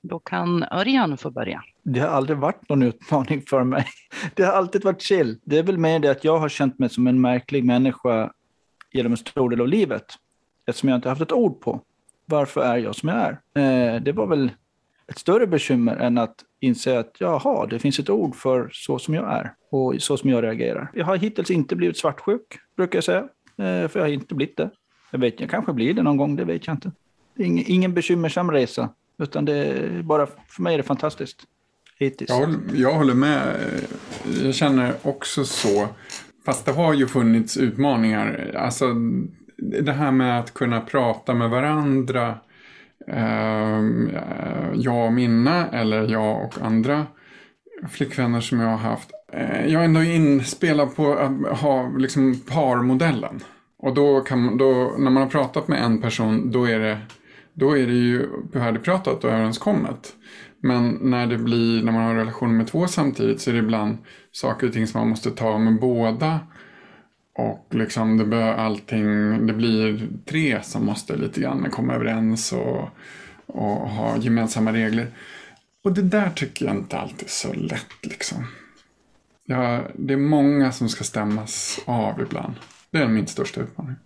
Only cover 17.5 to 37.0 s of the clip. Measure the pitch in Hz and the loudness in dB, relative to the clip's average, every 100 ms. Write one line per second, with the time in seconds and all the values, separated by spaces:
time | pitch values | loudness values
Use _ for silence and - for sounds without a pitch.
17.5 | 262 - 117 143 - 151 208 160 - 135 | 0 -2 -2 0 0 0 0 0 -2 0
18.5 | 127 120 - - 135 - 156 - - - | 0 0 -10 -6 -4 -2 -4 -2 -4 -6
19.5 | - _ 135 127 127 - 139 139 123 113 | -16 _ -2 0 -2 -2 0 2 2 0
20.5 | 113 60 - 143 - 165 190 208 208 180 | -2 -4 -4 -8 -4 -2 0 -2 -4 0
21.5 | 180 135 175 175 170 156 - - 240 - | 0 0 0 -2 0 -4 -2 -4 -4 -4
22.5 | - _ - 180 180 165 180 269 _ _ | -20 _ -4 -2 0 0 -2 -2 _ _
23.5 | - 190 185 165 202 156 143 - 143 139 | -6 -4 -2 -2 -2 -2 -2 -6 -6 -4
24.5 | - 160 _ _ _ _ 127 120 - - | -4 -6 _ _ _ _ -2 0 -2 -4
25.5 | 208 208 131 120 208 160 143 143 143 185 | -4 -2 -2 0 2 2 2 0 -2 -4
26.5 | - - 151 190 - _ _ _ - 180 | -4 -6 -8 -8 -14 _ _ _ -4 0
27.5 | 170 - 185 185 175 - 175 165 175 180 | 0 2 2 2 0 0 0 0 0 2
28.5 | 147 120 - 120 _ _ - 147 151 147 | 2 0 -2 -6 _ _ -10 -6 -2 -2
29.5 | 147 143 135 156 175 165 151 143 - _ | 0 -2 -2 -4 -6 -2 0 0 -6 _
30.5 | - 175 160 135 135 156 - - - - | -6 -2 0 -2 -2 -4 -6 -14 -14 -20
31.5 | _ _ _ _ _ 139 - - 123 151 | _ _ _ _ _ -4 -4 -2 0 0
32.5 | 160 - 127 127 156 139 123 147 143 - | -2 -2 2 2 4 4 4 2 2 -2
33.5 | - - - - - - - - 120 135 | -4 -4 -6 -8 -12 -12 -10 -4 -2 0
34.5 | 127 147 131 123 - 143 139 - - 131 | 2 2 4 2 -2 -4 -6 -6 -4 -4
35.5 | - 110 143 104 - - - - _ - | -2 0 2 0 -6 -16 -16 -18 _ -4
36.5 | 127 - 139 165 147 | -2 -2 2 2 4